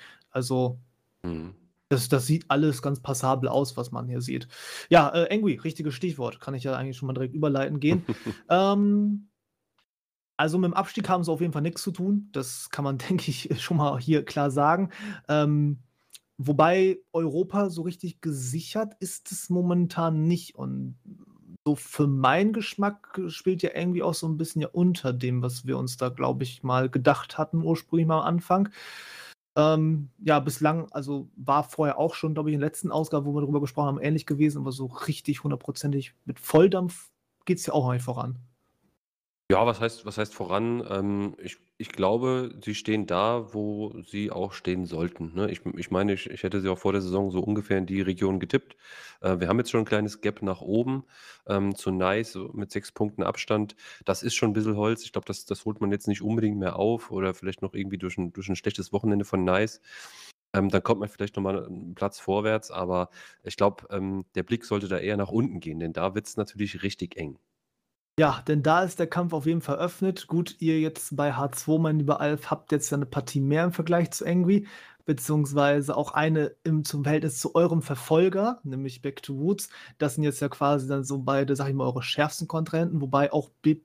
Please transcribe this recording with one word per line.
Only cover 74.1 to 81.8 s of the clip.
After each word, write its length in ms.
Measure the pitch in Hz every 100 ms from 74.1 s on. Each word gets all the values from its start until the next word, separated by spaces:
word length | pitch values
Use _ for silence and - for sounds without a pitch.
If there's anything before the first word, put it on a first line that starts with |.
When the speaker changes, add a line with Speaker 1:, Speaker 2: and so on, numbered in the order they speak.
Speaker 1:
zu 120 | - -
Angry, 420 | 175 175 202 202 - - -
beziehungsweise 960 | - 143 - 151 139 143 143 147 143 147
auch 140 | 143
eine 440 | 147 156 156 143 -
im, 220 | 160 156 147
zum 180 | 147
Verhältnis 360 | 143 151 156 -
zu 160 | 156 165
eurem 260 | 175 165
Verfolger, 800 | - 135 - 160 185 190 220 247
nämlich 380 | 143 131 135 123
Back 200 | 139 135
to 160 | - 135
Woods. 300 | 160 196 - - - -
Das 180 | 147 127
sind 80 |
jetzt 160 | 151 139
ja 80 | 143
quasi 400 | - 143 143 131
dann 160 | 139
so 140 | 131 139
beide, 400 | 131 139 139 139
sag 100 | 139
ich 80 |
mal, 80 | 135